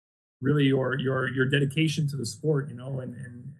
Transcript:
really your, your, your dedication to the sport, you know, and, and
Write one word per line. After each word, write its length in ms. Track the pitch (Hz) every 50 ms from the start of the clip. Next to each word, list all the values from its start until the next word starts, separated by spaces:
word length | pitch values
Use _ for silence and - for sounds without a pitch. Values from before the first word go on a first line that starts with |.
| _ _ _ _ _ _ _ -
really 220 | 127 135 147 147 139
your, 340 | 135 135 131 127 123 131
your, 300 | 143 127 135 131 131 127
your 180 | 127 123 135 127
dedication 640 | 131 143 143 147 139 - 160 160 156 151 165 147
to 80 | 139 143
the 100 | 131 117
sport, 440 | 110 - - - 156 151 139 - -
you 60 | 120
know, 260 | 120 127 139 135 131
and, 120 | 123 123 123
and 400 | 131 131 123 123 120 127 139 -